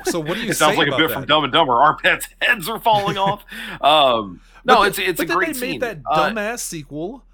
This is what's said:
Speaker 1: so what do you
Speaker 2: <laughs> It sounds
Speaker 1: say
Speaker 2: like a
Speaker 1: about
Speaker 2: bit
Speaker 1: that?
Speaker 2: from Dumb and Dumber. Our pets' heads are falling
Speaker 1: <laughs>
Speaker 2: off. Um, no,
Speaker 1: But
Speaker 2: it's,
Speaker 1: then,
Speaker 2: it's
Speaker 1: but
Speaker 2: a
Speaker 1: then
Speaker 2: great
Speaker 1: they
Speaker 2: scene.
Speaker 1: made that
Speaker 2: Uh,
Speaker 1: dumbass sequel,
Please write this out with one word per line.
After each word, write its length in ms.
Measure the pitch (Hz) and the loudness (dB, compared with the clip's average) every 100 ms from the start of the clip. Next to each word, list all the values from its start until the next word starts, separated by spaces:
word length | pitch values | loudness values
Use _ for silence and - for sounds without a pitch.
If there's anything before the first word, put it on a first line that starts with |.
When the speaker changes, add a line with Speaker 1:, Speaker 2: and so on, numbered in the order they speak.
Speaker 1:
so 140 | - 180 | -4 -4
what 160 | 151 | -4
do 60 | 196 | -6
you 80 | 233 | -4
Speaker 2:
<laughs> 0 | |
It 60 | 156 | 2
sounds 160 | 156 | 2
Speaker 1:
say 40 | 147 | 2
Speaker 2:
like 100 | 147 | 0
a 20 | |
Speaker 1:
about 80 | 139 | 2
Speaker 2:
bit 100 | 160 | 0
Speaker 1:
that? 40 | |
Speaker 2:
from 120 | - 135 | -2 0
Dumb 180 | 151 | 0
and 80 | 143 | 2
Dumber. 220 | 160 151 | 2 4
Our 220 | 120 147 151 | 6 4 4
pets' 300 | 180 160 - - | 0 0 -6 -6
heads 260 | 202 233 165 | -2 -2 -2
are 120 | 214 | -4
falling 360 | 233 214 202 196 | 0 2 0 -2
Speaker 1:
<laughs> 0 | |
Speaker 2:
off. 260 | 196 202 - 220 226 180 | -2 -2 -8 -16 -14 -2
Um, 600 | 139 151 135 117 101 85 _ - | 2 4 4 2 -2 -12 _ -8
no, 140 | - 247 | 4 4
Speaker 1:
But 100 | 202 | 4
Speaker 2:
it's, 80 | 190 | 0
Speaker 1:
then, 100 | 185 | -4
Speaker 2:
it's 60 | 170 | -2
Speaker 1:
but 60 | |
Speaker 2:
a 20 | 330 | -2
Speaker 1:
then 80 | 339 | -2
Speaker 2:
great 100 | 349 | -2
Speaker 1:
they 40 | |
Speaker 2:
scene. 160 | 262 254 | -6 -8
Speaker 1:
made 100 | 262 | -6
that 160 | 240 165 127 | -6 -8 -4
Speaker 2:
Uh, 180 | 156 151 | 0 0
Speaker 1:
dumbass 300 | 220 208 240 | -2 -6 -8
sequel, 640 | - 165 143 147 175 262 _ | -10 -12 -12 -10 -10 -12 _